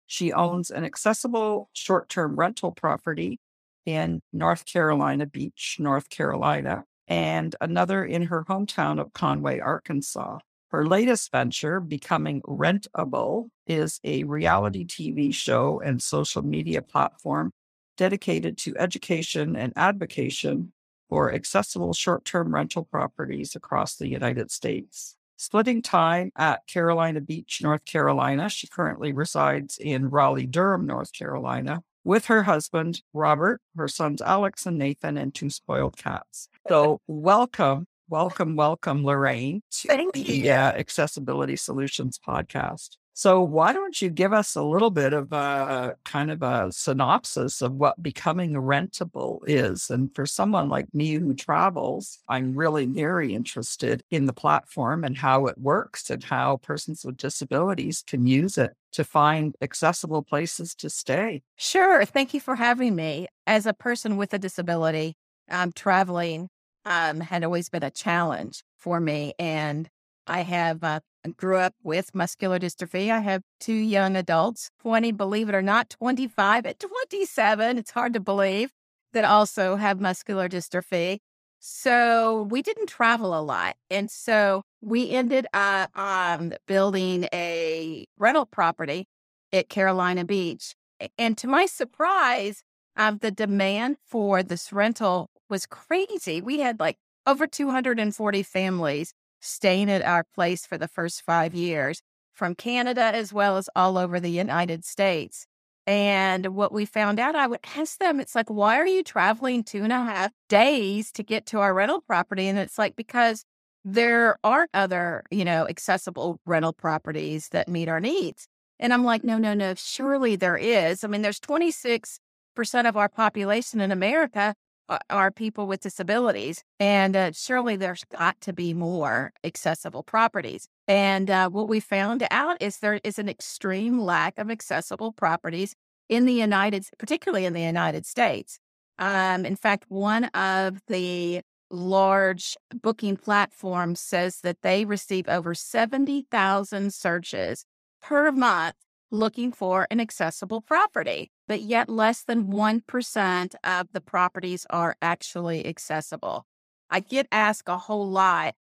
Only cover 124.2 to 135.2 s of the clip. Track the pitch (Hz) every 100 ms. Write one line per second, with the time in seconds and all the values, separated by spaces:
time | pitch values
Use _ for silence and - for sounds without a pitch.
124.2 | 294 214 208 208 _ _ - - - 202
125.2 | 196 196 220 214 202 196 196 - 180 220
126.2 | 240 104 123 165 - - 202 202 190 190
127.2 | 180 160 - 254 240 196 185 175 - -
128.2 | 170 - - 180 175 165 170 180 143 117
129.2 | 135 _ 165 - 160 160 170 135 - 220
130.2 | 226 202 120 71 - _ - 202 196 196
131.2 | 190 185 185 196 214 220 - 196 202 247
132.2 | 233 233 302 349 202 - 208 208 214 202
133.2 | 208 - - - 196 190 226 247 190 170
134.2 | 160 208 214 220 - 160 - 190 220 220